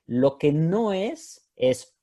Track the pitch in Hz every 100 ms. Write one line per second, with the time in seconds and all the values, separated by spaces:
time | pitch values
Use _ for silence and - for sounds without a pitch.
0 | - 120 135 135 147 151 160 208 220 190
1 | 214 320 - - _ - 254 254 - _